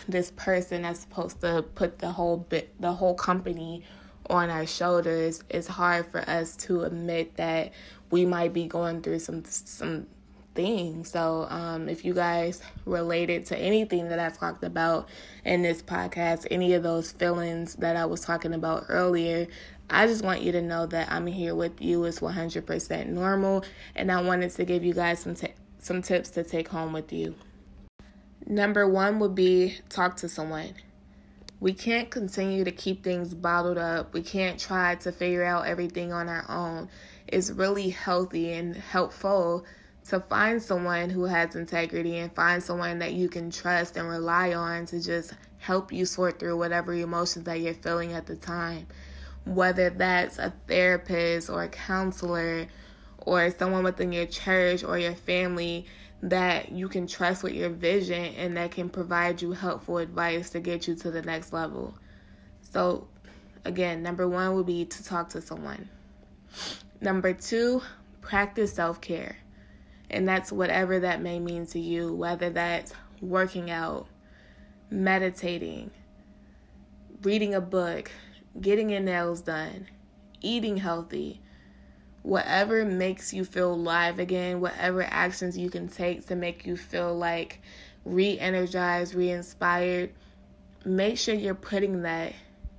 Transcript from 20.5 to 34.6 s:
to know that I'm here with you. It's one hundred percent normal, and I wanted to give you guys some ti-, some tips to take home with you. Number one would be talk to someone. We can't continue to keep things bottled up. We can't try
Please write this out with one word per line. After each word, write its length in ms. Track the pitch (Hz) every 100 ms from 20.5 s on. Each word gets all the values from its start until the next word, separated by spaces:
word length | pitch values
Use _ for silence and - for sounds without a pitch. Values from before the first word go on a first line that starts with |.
to 80 | 175
know 240 | 170 170 165
that 260 | 165 -
I'm 160 | 160 175
here 280 | 185 170 165
with 260 | 170 -
you. 240 | 170 175 170
It's 160 | 165
one 120 | 165
hundred 320 | 180 165 165 -
percent 440 | 165 - 165 -
normal, 560 | 175 185 196 190 196 190 - - -
and 160 | 190
I 100 | 180
wanted 300 | 180 180 180
to 120 | -
give 200 | 175 175
you 100 | 175
guys 260 | 175 170 170
some 160 | 170 175
ti-, 180 | - - - -
some 220 | - 185
tips 280 | - 180 -
to 120 | 170
take 260 | 165 165 165
home 240 | 165 160
with 180 | 160 156
you. 240 | 165 160 160 - - - - - _ - - - - -
Number 400 | 208 208 208 196
one 320 | 190 202 220
would 160 | 208 190
be 420 | 185 185 185 - -
talk 260 | - 180 180
to 120 | 170
someone. 440 | - 156 156 - - - - - - - - - -
We 140 | 190
can't 360 | 190 233 233 233
continue 540 | 254 190 202 190 190
to 80 | 185
keep 320 | 175 190 190
things 300 | 185 175 170
bottled 440 | 170 175 175 175 175
up. 360 | 170 165 -
We 80 | 170
can't 380 | 170 190 185
try 360 | 170